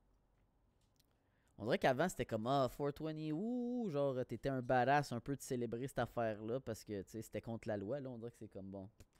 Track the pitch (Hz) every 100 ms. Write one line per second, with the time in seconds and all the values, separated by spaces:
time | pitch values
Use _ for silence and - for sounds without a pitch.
0 | _ _ _ _ _ _ _ _ _ _
1 | _ _ _ _ _ - 107 185 147 127
2 | 175 - 123 110 113 139 123 - 143 143
3 | 156 156 156 151 220 247 240 247 214 143
4 | 143 127 120 117 139 131 123 127 123 143
5 | 139 117 - 139 - 127 120 117 135 -
6 | 117 123 113 104 110 131 123 107 - 101
7 | 87 110 - 107 - 113 113 104 98 143
8 | 131 117 117 - 104 98 98 98 95 -
9 | -